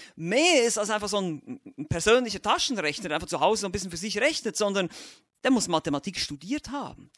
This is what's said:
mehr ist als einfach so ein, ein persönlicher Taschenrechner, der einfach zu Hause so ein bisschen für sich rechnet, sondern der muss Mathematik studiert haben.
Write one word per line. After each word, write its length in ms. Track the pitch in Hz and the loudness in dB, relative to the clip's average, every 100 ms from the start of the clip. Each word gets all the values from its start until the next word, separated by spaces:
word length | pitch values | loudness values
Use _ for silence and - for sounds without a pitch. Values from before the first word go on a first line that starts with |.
| - - | -8 -10
mehr 480 | 165 226 339 302 | 0 4 6 6
ist 140 | 233 214 | 4 2
als 120 | 202 | 0
einfach 180 | 214 202 | -2 -2
so 100 | 208 | -2
ein, 420 | 185 151 - 127 - - | -2 -4 -10 -14 -14 -12
ein 80 | 147 | -6
persönlicher 560 | 175 208 247 240 190 | 0 4 4 4 -2
Taschenrechner, 680 | 208 320 - 220 151 151 180 | 0 0 0 0 -2 -4 -4
der 80 | 151 | -4
einfach 120 | 175 | -2
zu 120 | 160 | 2
Hause 200 | 160 214 | 4 4
so 60 | 196 | 0
ein 40 | |
bisschen 180 | 196 180 | -4 -6
für 80 | 165 | -6
sich 200 | 208 208 | -6 0
rechnet, 380 | 269 311 226 - | 0 0 -4 -2
sondern 320 | 208 196 175 - - - _ _ | 0 2 -2 -4 -18 -20 _ _
der 60 | 254 | 2
muss 180 | 254 175 | 2 4
Mathematik 500 | 160 156 143 196 180 | 0 0 -4 -4 -6
studiert 520 | - 143 180 294 - | -6 -8 -6 -6 -6
haben. 400 | 277 196 - - | -8 -10 -12 -16